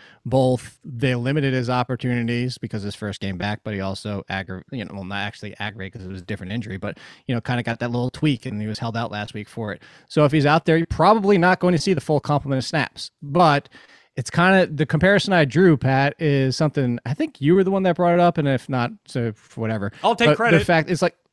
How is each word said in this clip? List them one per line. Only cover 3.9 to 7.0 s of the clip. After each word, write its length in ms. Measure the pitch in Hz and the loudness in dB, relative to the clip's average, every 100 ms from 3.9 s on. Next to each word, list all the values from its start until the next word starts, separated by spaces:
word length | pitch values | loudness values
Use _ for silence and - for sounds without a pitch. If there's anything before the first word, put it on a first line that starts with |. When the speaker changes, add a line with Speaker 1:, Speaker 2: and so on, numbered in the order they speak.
| 98 107 101 - | -6 -8 -8 -6
Speaker 1:
aggra-, 320 | 95 92 92 - | -8 -8 -12 -12
you 140 | 135 101 | -12 -10
know, 80 | |
well, 100 | 98 | -12
not 140 | 92 101 | -10 -8
actually 360 | 104 - 107 98 | -8 -10 -14 -10
aggravated 340 | 104 104 95 | -10 -10 -14
'cause 140 | 107 92 | -14 -14
it 40 | |
was 120 | 95 | -12
a 20 | |
different 280 | 87 104 92 | -10 -10 -8
injury, 260 | 110 107 92 | -8 -8 -8
but, 180 | 101 - | -10 -12